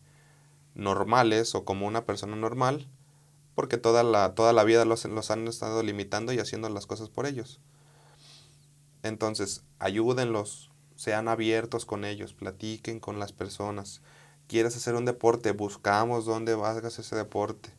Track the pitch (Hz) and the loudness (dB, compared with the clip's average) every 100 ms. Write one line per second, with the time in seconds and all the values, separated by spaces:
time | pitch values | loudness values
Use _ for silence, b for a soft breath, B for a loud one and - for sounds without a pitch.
0 | b b b b b b _ - 101 98 | b b b b b b _ -6 -2 0
1 | 101 123 113 110 117 101 - 98 104 113 | 4 6 6 4 2 -2 -2 -2 0 -2
2 | 113 104 104 107 113 123 127 143 - - | -2 -6 -6 -4 -4 0 0 0 -8 -20
3 | b b b b _ - 135 120 117 117 | b b b b _ -6 -2 2 4 6
4 | 117 104 95 95 113 117 107 117 113 113 | 6 4 4 4 6 8 8 6 6 2
5 | 104 110 - 110 113 113 110 110 107 101 | -2 -6 -2 -4 -4 -6 -4 -2 -2 -4
6 | 98 104 117 123 107 110 110 101 - 104 | -4 -4 -2 -2 -4 -6 -6 -6 -8 -10
7 | 110 - 139 127 - - _ B B B | -8 -6 -6 -6 -10 -16 _ B B B
8 | B B B B B B B _ _ _ | B B B B B B B _ _ _
9 | 110 110 110 104 98 - - - 98 104 | -8 -2 -4 -2 -6 -6 -14 -6 -2 0
10 | 113 127 123 110 104 - - _ _ - | 2 2 0 -2 -4 -10 -20 _ _ -8
11 | - 107 113 113 110 113 113 117 - 107 | -2 -2 0 0 2 0 0 -6 -4 -6
12 | 101 104 98 - 101 - 110 110 - 113 | -6 -8 -12 -10 -12 -8 -10 -8 -8 -10
13 | 107 104 101 - 101 - 104 104 101 - | -8 -8 -10 -8 -10 -6 -6 -6 -10 -16
14 | B B B B - 113 117 120 - 120 | B B B B -2 2 2 0 -2 -2
15 | 123 120 113 117 110 104 101 101 101 104 | -2 2 2 2 0 -2 -4 -2 2 2
16 | 117 120 110 113 113 110 104 113 117 117 | 2 0 -2 -2 -2 0 -2 -4 -8 -10
17 | - 110 104 101 104 - - | -6 -6 -4 -4 -4 -6 -16